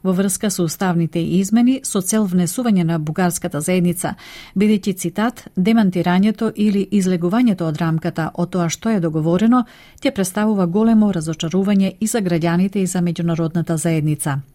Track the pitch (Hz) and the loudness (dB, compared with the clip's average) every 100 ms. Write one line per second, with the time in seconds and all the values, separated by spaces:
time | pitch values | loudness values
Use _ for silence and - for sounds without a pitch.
0 | 190 185 196 - 214 185 170 - 190 170 | 0 0 0 -2 -4 -2 -4 -2 -2 0
1 | 165 170 165 175 196 226 247 262 - 202 | 0 -2 0 0 2 2 2 2 -2 -4
2 | 185 220 202 180 220 - 240 190 165 165 | -2 -2 0 0 0 -2 0 2 2 -2
3 | 151 156 180 170 180 147 151 185 175 170 | -4 -2 -2 -2 -6 -4 -2 0 0 -2
4 | 151 - - - - 190 208 208 208 185 | -6 -8 -16 -20 -8 0 2 2 0 -4
5 | 170 185 226 - - - 185 226 196 180 | -6 -2 -4 -4 -8 -2 2 4 2 2
6 | 170 180 214 214 220 - 208 202 - 208 | 2 2 2 0 -4 0 0 0 0 0
7 | 185 180 175 220 247 185 165 156 165 160 | 2 0 0 2 2 2 -2 -2 0 0
8 | 175 165 156 - 175 185 165 - 226 214 | -2 -4 -6 -4 -2 -2 -2 -2 -2 0
9 | 165 156 160 180 226 247 240 - - - | 0 0 0 2 4 2 0 -12 -20 -4
10 | - - 185 - 214 208 175 196 226 220 | -4 -2 -4 -2 0 0 0 2 4 4
11 | 208 175 156 160 165 180 196 196 190 - | 4 0 -4 -4 -2 0 2 2 0 -2
12 | 220 233 185 170 170 170 190 202 185 180 | -4 -2 0 0 0 0 0 0 -2 0
13 | 175 165 170 165 165 170 160 160 170 160 | -2 -2 -2 -2 -2 -2 -2 -2 0 0
14 | 151 147 156 139 - | 0 -2 -4 -6 -8